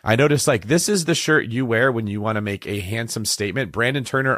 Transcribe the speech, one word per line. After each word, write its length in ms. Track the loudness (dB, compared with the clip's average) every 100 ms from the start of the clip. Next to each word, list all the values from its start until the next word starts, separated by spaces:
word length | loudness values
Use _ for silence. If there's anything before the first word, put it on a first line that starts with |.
I 100 | 0
noticed, 320 | 4 4 4 2
like, 220 | 0 2
this 220 | 0 2
is 160 | 0 0
the 80 |
shirt 320 | 0 2 2 2
you 180 | -2
wear 260 | 0 2 2
when 160 | 2 -2
you 140 | -2
wanna 220 | -2 -2
make 240 | -2 -6 -6
a 140 | -6
handsome 440 | -4 -6 -6 -6
statement. 480 | -4 -2 -2 -2 -4
Brandon 320 | -2 0 -2
Turner, 320 | -2 0 0